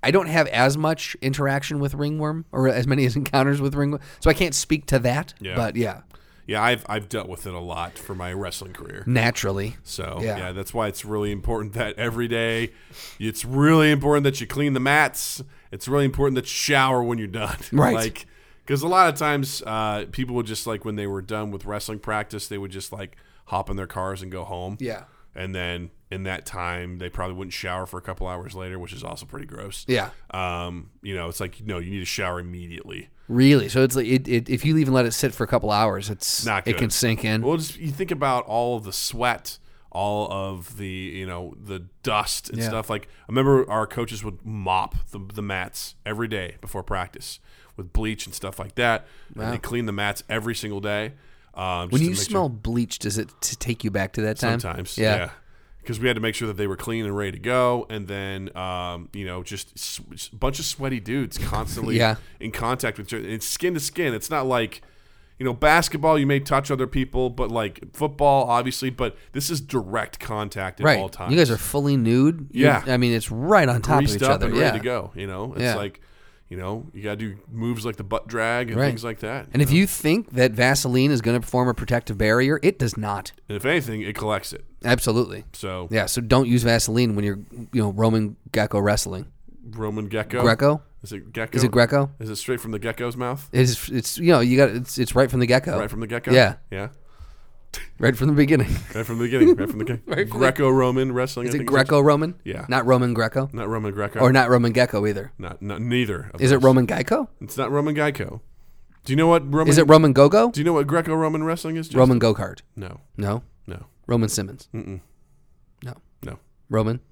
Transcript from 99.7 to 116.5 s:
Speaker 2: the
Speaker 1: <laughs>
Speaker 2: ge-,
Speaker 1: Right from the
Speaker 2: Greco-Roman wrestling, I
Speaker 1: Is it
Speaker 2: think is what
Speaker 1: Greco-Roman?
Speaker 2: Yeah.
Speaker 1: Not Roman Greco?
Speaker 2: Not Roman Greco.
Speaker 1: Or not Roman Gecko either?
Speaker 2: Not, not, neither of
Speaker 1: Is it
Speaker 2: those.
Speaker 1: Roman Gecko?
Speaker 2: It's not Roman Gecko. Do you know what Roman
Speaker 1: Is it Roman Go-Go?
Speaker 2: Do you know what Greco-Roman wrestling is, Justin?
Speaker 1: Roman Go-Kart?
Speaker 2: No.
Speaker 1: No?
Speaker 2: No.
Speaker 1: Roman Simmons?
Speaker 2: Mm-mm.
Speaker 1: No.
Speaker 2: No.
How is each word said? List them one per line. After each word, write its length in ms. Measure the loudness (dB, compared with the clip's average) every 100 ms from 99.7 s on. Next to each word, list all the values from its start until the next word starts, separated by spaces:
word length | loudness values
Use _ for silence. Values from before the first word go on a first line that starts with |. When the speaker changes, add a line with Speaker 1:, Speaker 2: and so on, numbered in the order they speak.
| -4
Speaker 2:
the 40 |
Speaker 1:
<laughs> 120 | -4 -6
Speaker 2:
ge-, 40 | -4
Speaker 1:
Right 220 | -4 -4
from 100 | 2
the 60 | 2
Speaker 2:
Greco-Roman 640 | 4 4 4 4 2 0
wrestling, 340 | 0 -2 -4 -4
I 20 |
Speaker 1:
Is 60 |
it 40 | -2
Speaker 2:
think 120 | 2
is 20 |
what 140 | 2 4
Speaker 1:
Greco-Roman? 460 | 6 6 4 2 -6
Speaker 2:
Yeah. 220 | -10 -10 -2
Speaker 1:
Not 180 | 0 4
Roman 280 | 4 4
Greco? 360 | 2 0 0 -4
Speaker 2:
Not 160 | -4 -4
Roman 240 | -4 -4
Greco. 280 | -2 -4 4
Speaker 1:
Or 120 | 6
not 160 | 8 8
Roman 220 | 6 6
Gecko 320 | 4 2 2 0
either? 260 | -2 -8 -12
Speaker 2:
Not, 220 | -14 -10
not, 200 | -10 -6
neither 500 | -2 0 0 -4 -8
of 80 | 0
Speaker 1:
Is 100 | 4
it 40 | 8
Speaker 2:
those. 60 |
Speaker 1:
Roman 220 | 8 8 4
Gecko? 420 | 0 0 0 -2 -8
Speaker 2:
It's 160 | -12 -6
not 140 | -2
Roman 220 | 0 0
Gecko. 480 | 0 0 -2 -8 -8 -16 -20 -20 -20 -20 -18
Do 80 | 0
you 40 | 4
know 100 | 6
what 160 | 6 4
Roman 160 | 2 6
Speaker 1:
Is 100 | 8
it 60 | 12
Roman 240 | 10 10
Go-Go? 380 | 8 8 8 4
Speaker 2:
Do 80 | 2
you 40 |
know 80 | 2
what 140 | 2 2
Greco-Roman 560 | 0 2 0 0 0
wrestling 320 | -2 -2 -4 -6
is, 100 | -2
Justin? 100 | 6
Speaker 1:
Roman 180 | 6 8
Go-Kart? 420 | 4 2 -4 -8 -18 -14
Speaker 2:
No. 240 | -14 -14 -16 -6
Speaker 1:
No? 260 | -4 -4 -8 _ -16
Speaker 2:
No. 200 | -16 -16 _ -2
Speaker 1:
Roman 220 | 2 2
Simmons? 400 | 0 -6 -10 -14
Speaker 2:
Mm-mm. 260 | -12 -10 -12 _ _ _ _ _ _ _ _
Speaker 1:
No. 100 | -16 -16 _ _
Speaker 2:
No. 140 | -16 -16 _